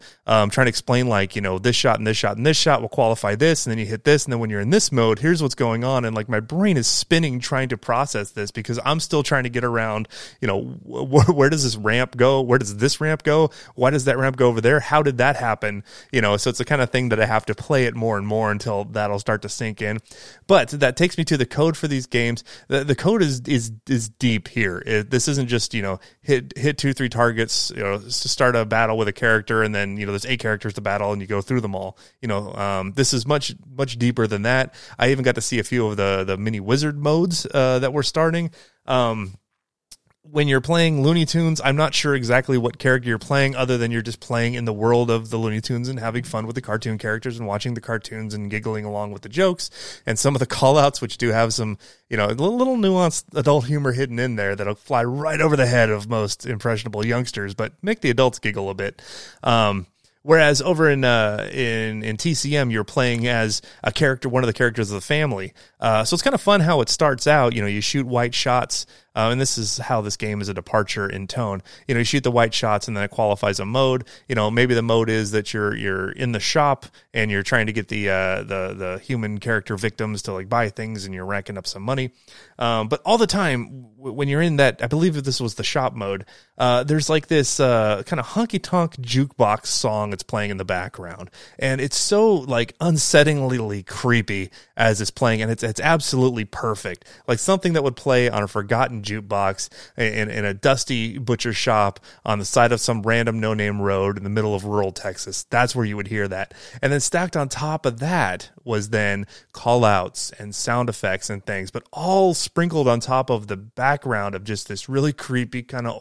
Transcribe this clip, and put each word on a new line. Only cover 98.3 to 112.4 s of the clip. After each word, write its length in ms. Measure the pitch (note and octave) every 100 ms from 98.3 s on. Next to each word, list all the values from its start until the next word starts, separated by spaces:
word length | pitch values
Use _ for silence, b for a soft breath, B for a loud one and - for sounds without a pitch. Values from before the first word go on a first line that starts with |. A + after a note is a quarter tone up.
| G#2+
a 40 | G2+
forgotten 540 | G#2+ G2+ A#2+ B2+ A2+
jukebox 680 | G2+ G#2+ G2+ G2+ G2 F#2+ - B B -
in, 320 | A2 A2 G#2+
in, 20 |
in 140 | A2
a 100 | G#2
dusty 640 | G2 C3+ C3+ - A#2+ A2+ C#3
butcher 340 | A#2+ A#2 A#2+
shop 480 | G#2 - A2 G2+ - B B
on 140 | G#2+ G#2
the 60 |
side 280 | F#2 C3 A#2
of 80 | A#2
some 220 | - A2+
random 380 | A2 A#2 A#2 A2+
no-name 400 | A2 G#2+ G#2 G#2
road 380 | G2 G2 G2 G2+
in 60 |
the 60 | G2
middle 240 | A2 G#2+
of 100 | G2
rural 280 | G#2 G#2 F#2+
Texas. 520 | - G2 - G2 -
That's 300 | - A#2+ B2
where 100 | B2+
you 120 | G#2+ G#2
would 120 | G2+
hear 200 | G#2+ G2
that. 260 | F#2 G2 B B B
And 100 | C3+
then 80 | C#3+
stacked 360 | - F3 F3+ D#3+
on 120 | C#3
top 380 | - D3+ D#3 C3+
of 140 | A#2
that 500 | D3+ F3 G2 F2+ - _
was 260 | A#2+ G#2+ G#2
then 360 | A2 G2+ G2+ G2+ B B
call-outs 800 | - A#2+ B2 G#2+ F#2+ F#2 - - -
and 160 | G#2
sound 340 | - B2 A#2+ A#2+
effects 420 | - G2 F#2+ -
and 140 | G2
things, 260 | - G2 F#2
but 140 | - -
all 420 | - F3 G3 F#3+
sprinkled 520 | D#3+